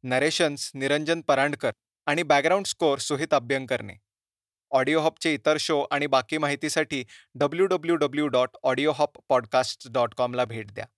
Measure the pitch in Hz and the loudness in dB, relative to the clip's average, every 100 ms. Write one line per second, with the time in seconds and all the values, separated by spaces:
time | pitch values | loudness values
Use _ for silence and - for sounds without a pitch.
0 | 127 127 147 - 160 143 - 139 139 147 | 0 2 2 0 -2 -2 -10 -6 -2 0
1 | 156 165 156 135 143 143 127 - _ _ | 0 -2 2 2 2 0 -6 -6 _ _
2 | - 151 156 147 147 196 190 - 160 135 | -4 -2 2 2 4 2 0 0 0 0
3 | - 143 156 143 117 135 127 123 104 92 | -2 -4 0 0 0 -4 -2 -6 -6 -18
4 | _ _ _ _ _ _ _ 135 131 160 | _ _ _ _ _ _ _ 0 2 2
5 | 156 _ 165 143 - 151 - 151 139 143 | 0 _ -4 0 0 0 0 -2 0 -2
6 | 143 135 123 156 147 139 151 160 151 139 | 0 0 0 -2 -2 -2 -2 -2 -2 -4
7 | 120 - _ 127 143 165 190 185 165 165 | -8 -18 _ -2 -2 2 2 2 0 0
8 | 147 143 151 123 127 - 135 127 147 139 | 0 0 0 0 0 -2 -2 0 0 0
9 | 147 - _ 127 117 127 127 - 127 123 | -2 -4 _ 2 4 2 0 -6 -4 -2
10 | 117 - 123 123 120 113 107 - - | 0 0 -2 -2 -4 -4 -12 -14 -14